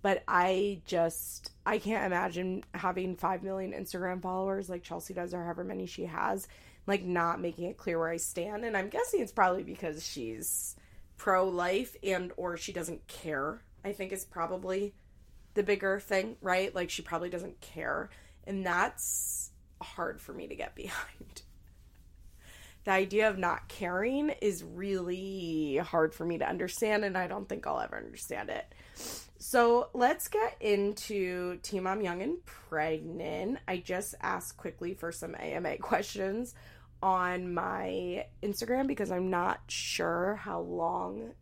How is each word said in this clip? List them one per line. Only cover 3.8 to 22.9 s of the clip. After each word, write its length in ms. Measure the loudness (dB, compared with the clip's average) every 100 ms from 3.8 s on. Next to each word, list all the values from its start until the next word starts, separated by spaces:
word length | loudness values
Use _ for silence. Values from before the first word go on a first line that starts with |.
| -6 -4 -2 -2
followers 480 | -2 0 0 0 -2
like 140 | -8
Chelsea 320 | -6 -8 -6
does 200 | -6 -4
or 100 | -4
however 200 | -4 -4
many 220 | -4 -4 -6
she 200 | -6 -4
has, 420 | 0 0 0 -4 -16 -20 -10 0
like, 180 | 0
not 360 | 2 4 4 2
making 280 | -2 -2 -6
it 80 | -4
clear 220 | 0 2
where 100 | 2
I 80 | 0
stand. 480 | -2 -2 -4 -2
And 120 | 0 0
I'm 120 | 0
guessing 320 | 0 2 2
it's 120 | 2
probably 320 | 6 6 6
because 420 | -2 -4 -4 -4 -6
she's 720 | -6 -6 -4 -2 -2 -4 -10 -18 -18 -18 -4
pro-life 760 | 4 6 6 2 2 2 0 -4
and 300 | 0 0 -2 -4
or 200 | -4 -4
she 160 | -6
doesn't 340 | -4 -6 -8 -10
care, 520 | -10 -4 0 -2 -4 -14 -10
I 80 | -8
think 200 | -6 -6
is 120 | -6
probably 680 | -8 -4 -4 -2 -2 -2 -2 -6 -20 -20 -20 -20 -2
the 100 | 0
bigger 340 | 4 4 4 0
thing, 380 | 2 0 0 -4
right? 340 | 2 4 4
Like, 140 | 0 -2
she 140 | -4
probably 260 | -2 -2 -2
doesn't 320 | -4 -6 -12
care. 480 | -12 -6 -2 -2 -4 -12 -20 -16
And 200 | -6 -2
that's 840 | 2 2 2 0 -2 -2 -2 -4 -8 -12 -20 -14
hard 400 | -12 -4 -4 -4
for 120 | -10
me 140 | -10 -8
to 80 |
get 200 | -8 -8
<laughs> 20 | -8
behind. 680 | -6 -6 -8 -12 -16 -16 -18 -20 -20 -20 -20 -20 -20 -20 -20 -20 -20 -20 -20 -8
The 80 | 4